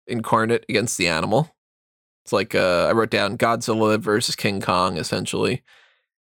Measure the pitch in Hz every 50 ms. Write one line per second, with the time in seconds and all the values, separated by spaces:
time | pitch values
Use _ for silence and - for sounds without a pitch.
0 | _ - 113 113 - - 120 110 110 113 120 113 - - 117 101 110 117 - -
1 | 87 85 82 80 92 98 107 131 160 - _ _ _ _ _ _ _ _ _ _
2 | _ _ _ _ _ - 120 120 110 - - 101 95 90 87 85 82 76 107 113
3 | 110 104 - 101 101 101 101 - 120 113 117 117 - 117 110 110 110 107 107 110
4 | 95 107 104 117 - - - - - 107 98 95 - - 92 90 92 92 92 78
5 | - - - 95 92 - - 95 107 98 131 - - _ - - _ _ _ _
6 | _ _ _ _ _